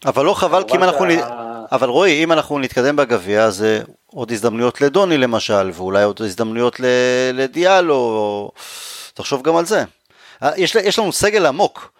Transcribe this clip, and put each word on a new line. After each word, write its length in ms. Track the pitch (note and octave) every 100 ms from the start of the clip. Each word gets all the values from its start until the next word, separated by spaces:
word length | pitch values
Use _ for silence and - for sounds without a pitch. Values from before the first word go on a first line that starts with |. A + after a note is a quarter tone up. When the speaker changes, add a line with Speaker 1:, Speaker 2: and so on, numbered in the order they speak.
| C3
Speaker 1:
אבל 200 | C3+ D3+
לא 80 |
חבל, 300 | G3+ F3+ F3
כי 0 |
אם 60 | G3+
Speaker 2:
כמובן 180 | F3+ F3+
Speaker 1:
אנחנו 180 | D3+ F#3
Speaker 2:
שה- 40 | E3
Speaker 1:
נ-, 500 | A#2+ A#2+ A#2 A#2 A2
אבל 180 | C3 B2+
רועי, 340 | C3 F#3+ D3+
אם 80 | E3
אנחנו 280 | D#3+ - D3
נתקדם 360 | B2+ - B2+ D3
בגביע, 540 | C3 A2+ F#2 G#2 A2
זה 320 | F#2 A2 G#2+ A2 - _
עוד 240 | D3 A2+
הזדמנויות 500 | A2+ A#2 A2+ B2 -
לדוני 360 | C#3+ E3 F#3+ D3+
למשל, 540 | B2+ A2 - G2+ F#2+
ואולי 300 | E2+ F#2 G2
עוד 180 | G#2 G2+
הזדמנויות 580 | A2 F#2 A2 A2+ A#2+ -
ל-, 60 | B2+ B2 B2+ B2+ B2+
לדיאלו, 640 | B2+ C3+ C3 F3+ F#3+ F3 C#3
או-, 560 | A#2 A2 G#2 G2+ G2+ - - - - - -
תחשוב 280 | - - C3+
גם 140 | C#3+ E3
על 100 | E3+
זה. 180 | G#3 A2 _ _ _ - -
אה, 80 | C#3 F#3
יש 180 | F3 A3+
ל-, 40 |
יש 200 | G3 F#3
לנו 120 | G3+
סגל 340 | - G3+ G#3+ D#3
עמוק, 460 | C#3+ G#3 - - _